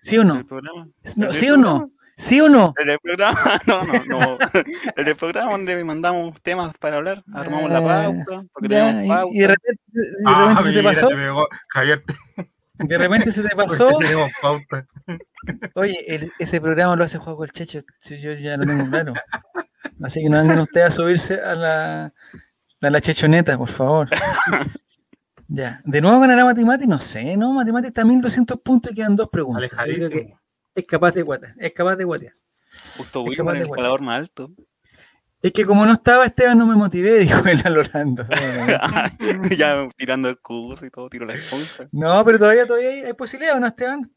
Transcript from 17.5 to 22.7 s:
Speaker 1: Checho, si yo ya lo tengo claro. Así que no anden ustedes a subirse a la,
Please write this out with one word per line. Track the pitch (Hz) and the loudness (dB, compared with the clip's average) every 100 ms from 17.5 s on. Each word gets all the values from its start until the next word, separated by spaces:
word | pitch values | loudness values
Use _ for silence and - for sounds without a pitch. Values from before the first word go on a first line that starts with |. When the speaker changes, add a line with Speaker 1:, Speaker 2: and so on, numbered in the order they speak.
Speaker 1:
Checho, | - 165 151 - _ | -12 -14 -16 -18 _
si | - 147 | -20 -14
yo | 147 | -12
ya | 147 147 143 | -10 -8 -4
lo | 143 | -2
tengo | 143 135 | -2 -2
claro. | 156 156 120 - - _ 359 - _ - - | -4 -4 -10 -12 -14 _ -14 -14 _ -20 -14
Así | 135 160 | -10 -4
que | 156 | 0
no | 151 | 4
anden | 156 160 | 4 2
ustedes | 156 170 175 | 2 2 2
a | |
subirse | 175 170 175 - 190 | 2 0 0 -2 -6
a | 190 | -6
la, | 165 165 156 160 156 151 _ _ - _ _ _ | -4 -2 -2 -4 -8 -12 _ _ -20 _ _ _